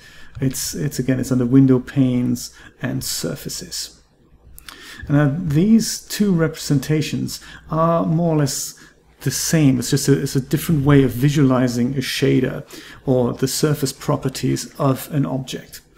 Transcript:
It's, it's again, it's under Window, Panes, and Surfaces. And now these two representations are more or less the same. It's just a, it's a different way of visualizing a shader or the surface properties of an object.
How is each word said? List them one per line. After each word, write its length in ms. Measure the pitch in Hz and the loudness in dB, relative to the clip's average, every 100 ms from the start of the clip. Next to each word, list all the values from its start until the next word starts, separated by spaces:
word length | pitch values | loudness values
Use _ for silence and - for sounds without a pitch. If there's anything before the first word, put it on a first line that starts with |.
| - - - - | -20 -20 -18 -4
It's, 320 | 135 - - | -4 -4 -8
it's 240 | - 147 - | -4 -4 -2
again, 200 | 127 127 | -2 -2
it's 140 | 120 | 0
under 140 | 127 120 | 0 4
Window, 320 | 135 135 127 | 6 6 4
Panes, 760 | 127 139 131 123 123 120 - - - _ | 2 0 2 2 -2 -4 -8 -16 -20 _
and 200 | 123 131 | -8 -6
Surfaces. 920 | - - - 147 156 - - - - - _ _ _ _ - - - - - - - | -6 -6 -6 -8 -10 -12 -10 -12 -12 -18 _ _ _ _ -20 -20 -20 -20 -20 -16 -2
And 100 | 147 | 2
now 180 | 147 151 | 2 0
these 640 | 175 143 208 220 - - | 0 2 4 4 2 -8
two 340 | - - 208 | -10 -2 2
representations 1080 | 170 160 160 - 143 - 156 - 143 123 - - - - | 2 0 -2 -2 -2 0 -2 -2 -4 -6 -8 -16 -20 -8
are 340 | 160 165 165 | -2 0 2
more 300 | 175 160 170 | 0 0 2
or 40 | 156 | 2
less 360 | 139 - - - - _ _ _ | 0 -2 -8 -12 -20 _ _ _
the 100 | 135 | -6
same. 480 | - - 165 143 131 | -4 0 4 4 2
It's 120 | - | 0
just 180 | 143 - | 0 2
a, 120 | 139 | 2
it's 160 | 139 139 | 2 -4
a 40 | |
different 440 | - 151 - 156 | -2 -4 0 0
way 180 | 139 143 | 6 6
of 100 | 131 | 6
visualizing 800 | 113 143 147 135 127 127 120 123 | 2 2 4 4 4 2 0 0
a 60 | 139 | -2
shader 640 | 131 - 135 135 131 151 - - - - - | -4 0 2 2 0 -6 -12 -18 -18 -10 0
or 260 | 127 120 | 2 2
the 160 | - 135 | 0 -2
surface 440 | - 156 143 135 | 0 0 0 -2
properties 800 | - - 143 135 - 131 135 - | -4 -4 -2 -2 -4 -2 -2 -6
of 340 | - 143 131 - | -2 0 0 -2
an 120 | 151 | -2
object. 560 | 135 131 135 - - - _ | -2 -4 -8 -12 -14 -20 _